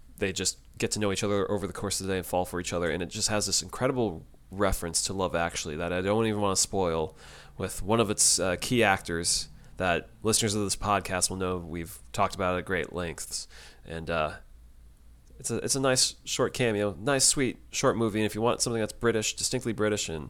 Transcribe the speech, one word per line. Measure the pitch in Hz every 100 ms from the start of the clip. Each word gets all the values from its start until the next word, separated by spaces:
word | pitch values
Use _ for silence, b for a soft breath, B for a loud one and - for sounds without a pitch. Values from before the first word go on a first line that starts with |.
| - -
they | 98
just | 92 92 - - -
get | -
to | 107
know | 104
each | 95
other | 104 101 -
over | 101 90
the |
course | - 101 -
of | 95
the |
day | 95
and | 87
fall | 90 90
for | 90
each | 87
other. | 87 85
And | 80
it | 85
just | 107 104
has | 107 98
this | 90
incredible | 90 - 127 127 110 82 - - -
reference | 95 98 92 85 82
to | -
Love | 95 90 85
Actually | 85 - - 76
that | 87
I | 87
don't | 92 107 113
even | 104
wanna | 101 92
spoil, | - 98 90 80 78 - B B B B
with | 92 -
one | 92 113
of | 104
its, | 104 - -
uh, | 92 90
key | - 123
actors | 104 95 - 85 85 - - B B B
that | 92 82 - -
listeners | 110 107 110
of | 104
this | 98 -
podcast | 104 101 92 92 -
will | 95
know | 92 90
we've | 85 85 82 - -
talked | - 95 -
about | 90 90
at | 87
great | 90 -
lengths. | - 85 - - - - B B B -
And, | 82 80
uh, | 82 76 73 - - - - - - - - - -
it's | 131
a, | 117
it's | 117 135
a |
nice | 135 127 - -
short | - - 127
cameo, | - 120 104 104 92
nice, | 117 135 131
sweet, | - 123 - -
short | - 135 101
movie. | 113 104
And | 107
if | 107
you |
want | 117 -
something | 123 117
that's | 107
British, | - 117 110 107 -
distinctly | - 127 120
British | 104 107 104 -
and | 80 71